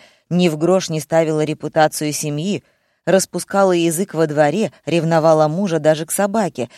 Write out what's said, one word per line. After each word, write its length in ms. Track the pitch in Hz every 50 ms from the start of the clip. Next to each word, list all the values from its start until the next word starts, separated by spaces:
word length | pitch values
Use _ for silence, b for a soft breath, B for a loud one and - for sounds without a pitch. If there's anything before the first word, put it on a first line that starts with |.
| b b b b b _
ни 180 | 170 180 180 170
в 80 | 151
грош 320 | 151 165 175 185 190 - -
не 120 | 160 156
ставила 440 | - - 165 165 165 156 156 151 151
репутацию 680 | 147 151 - - 151 - 160 156 151 - - 156 151
семьи, 520 | 143 - 156 151 147 151 170 208 190 135 - _ _ _ _ _ _ _ _
распускала 640 | 165 180 190 - - - 180 - - - 196 196 190
язык 420 | 180 170 165 170 156 165 202 - -
во 120 | 156 165
дворе, 460 | 151 147 151 151 147 151 214 214 143 b b b
ревновала 600 | 147 165 170 156 165 165 160 151 165 156 156 156
мужа 320 | 151 156 185 208 175 165 156
даже 280 | 147 156 156 151 160
к 40 | -
собаке, 600 | - - 202 202 196 226 196 160 - 127 117 B B